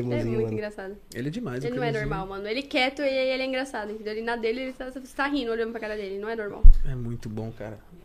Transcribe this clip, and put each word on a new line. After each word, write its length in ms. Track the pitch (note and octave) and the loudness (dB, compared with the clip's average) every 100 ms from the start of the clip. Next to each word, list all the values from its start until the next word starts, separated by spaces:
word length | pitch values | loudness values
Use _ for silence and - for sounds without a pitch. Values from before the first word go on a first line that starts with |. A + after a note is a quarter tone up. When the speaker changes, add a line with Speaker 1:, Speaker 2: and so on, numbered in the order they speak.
Speaker 1:
cremosinho, 220 | B2 A#2+ A#2 | 0 0 0
Speaker 2:
muito 100 | A2+ | 0
Speaker 1:
mano. 100 | A2 | 0
Speaker 2:
engraçado. 420 | A2 G#3 - F#3+ G#3 - | -2 -6 -8 -12 -12 -12
Speaker 3:
Ele 140 | A2 C3 | -8 -6
é 20 | |
demais, 320 | G3 G#3+ B2 | -4 -6 -4
o 40 | F#3 | -4
Speaker 2:
Ele 80 | B3 | -2
não 60 | |
é 20 | A#3+ | -2
Speaker 3:
cremosinho. 180 | A3 G#3+ | -2 -2
Speaker 2:
normal, 160 | F#3+ F#3+ | -4 -6
mano. 220 | G3 G3+ | -8 -4
Ele 140 | A#3+ | -4
quieto, 400 | C#4 D4 B3+ C4+ | -2 0 0 0
ele, 120 | C#4+ | 0
ele 280 | C4 C4 C4 | 0 0 0
é 40 | C4 | -2
engraçado, 460 | C4 C4+ A3+ G#3+ | -2 -4 -6 -8
entendeu? 200 | G#3+ G#3+ | -8 -6
Ele 80 | G#3+ | -4
na 120 | A3+ | -4
dele, 260 | A#3 A3 B3 | -2 0 -2
ele 100 | C4 | -4
tá, 180 | C4 C4 | -8 -10
você 100 | C4 B3+ | -10 -10
tá 120 | - C#4 | -2 0
rindo 240 | D4 A#3 | 0 0
olhando 180 | A3+ A3+ | -2 -2
pra 100 | A#3 | -4
cara 140 | G#3+ G#3+ | -6 -6
dele. 220 | G3 G3 | -6 -6
Não 100 | G#3+ | -6
é 60 | |
normal. 300 | A3+ G#3 F#3+ - - D3 | -4 -6 8 12 12 8
Speaker 3:
É 40 | B2+ | 0
muito 320 | A#2 A#2 A#2 | -4 -6 -8
bom, 240 | G#2+ A2 A2 | -8 -8 -10
cara. 220 | G#2+ G#2+ - - | -12 -14 -18 -20